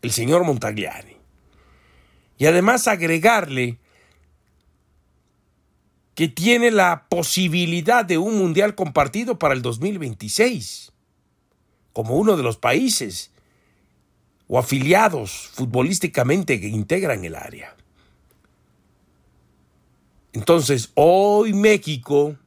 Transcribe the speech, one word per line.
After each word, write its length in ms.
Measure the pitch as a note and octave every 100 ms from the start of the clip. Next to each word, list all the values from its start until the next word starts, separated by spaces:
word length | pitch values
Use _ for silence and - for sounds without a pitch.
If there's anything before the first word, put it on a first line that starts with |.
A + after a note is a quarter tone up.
El 100 | -
señor 320 | A2+ A#2+ E3+
Montagliani. 720 | F3 B2+ G#2+ G#2+ F#2+ - - - _ _ _ _ _ _ _ _ _ _ _ _
Y 80 | D3
además 420 | F3 G3 B3 -
agregarle 880 | G3+ E3 E3 F#3+ A3+ E3 C3 A#2+ A#2 _ _ _ _ _ _ _ _ _ _ _ _ _ _ _ _ _ _ _ _ _ _ _
que 140 | - D#3+
tiene 420 | - F#3 A#3+ A#3+
la 360 | G#3+ F3+ E3 _
posibilidad 960 | F3 D#3+ - F#3 E3+ E3+ E3+ D#3+ A#3+
de 140 | G3 E3
un 180 | G3 G#3+
mundial 380 | F#3 D#3+ G#3
compartido 640 | G#3 F3 D3+ C3+ G#3 A#3 A3
para 160 | D3+
el 80 | C3
dos 180 | B2 A2+
mil 180 | F3 G3+
veintiséis, 920 | C#3 G#2 G#2+ - A#3+ G#3 G#2 - - _ _ _ _ _ _ _ _ _ _
como 240 | - A2 C3+
uno 200 | G#3+ F#3
de 60 |
los 140 | B2 A2
países 720 | A#2 C#3+ B3+ G#3 G#3+ F3 - _ _ _ _ _ _ _ _ _ _ _ _
o 100 | B2
afiliados 920 | B2 C3+ C3+ F#3 G#3+ D#3+ G2+ - -
futbolísticamente 1080 | - B2+ A#2+ C3+ F#3 F#3 - B2 F3+ D#3 A#2+
que 80 | G2+
integran 560 | G#2+ G2+ F3+ F3+ A2
el 120 | F2 D#2+
área. 380 | - - - _ _ _ _ _ _ _ _ _ _ _ _ _ _ _ _ _ _ _ _ _ _ _ _ _ _
Entonces, 580 | A2+ G2+ E3+ B2+ C3+ A2
hoy 600 | - D#3 F#3 G3+ G#3 A3
México 840 | G3+ G#3+ G#3 - C#3+ A#2+ C#3+ D3 C#3+